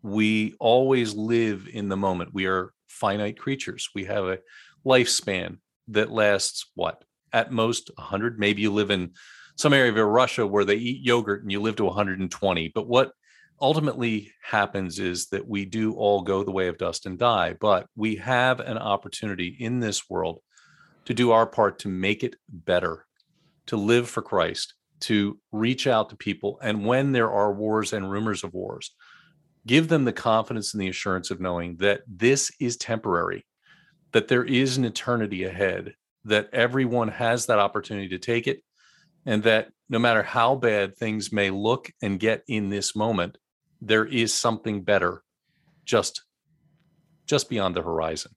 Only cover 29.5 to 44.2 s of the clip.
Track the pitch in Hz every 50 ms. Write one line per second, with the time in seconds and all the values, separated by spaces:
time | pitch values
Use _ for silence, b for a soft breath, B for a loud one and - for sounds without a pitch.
29.5 | _ _ _ 110 143 156 165 160 170 151 135 123 113 - - 120 110 113 110 -
30.5 | 120 110 101 - - 107 98 95 90 - - 101 92 92 90 - 90 80 92 92
31.5 | 87 87 85 87 85 82 92 101 101 - - - 101 87 107 120 135 139 - -
32.5 | - _ - 123 117 - - - 113 113 - 110 90 85 85 90 90 92 - _
33.5 | _ _ b b b b b b b b _ _ - 113 107 - 131 123 120 127
34.5 | 139 123 135 131 123 135 127 113 - - - - 123 117 110 104 101 92 95 95
35.5 | 92 90 101 95 87 95 92 92 - _ _ _ _ _ _ 104 107 107 104 -
36.5 | - 127 117 120 127 135 131 123 120 120 113 107 - - 120 113 117 123 117 -
37.5 | 117 104 101 101 - 107 101 - 107 101 98 92 90 90 - - 120 120 113 135
38.5 | 135 - _ _ b b b b b b b b b _ _ 135 113 107 107 113
39.5 | 110 110 - - _ _ _ _ - 113 120 120 117 110 101 - - 127 117 120
40.5 | 139 131 123 120 107 104 98 95 98 _ 120 110 107 107 95 - - 107 101 98
41.5 | 95 98 104 110 123 127 - - _ _ - 101 98 92 104 110 113 - - -
42.5 | 113 110 104 98 101 101 98 - - 110 107 113 113 92 87 87 - - _ _
43.5 | _ _ _ _ _ _ - 104 110 110 110 110 - 120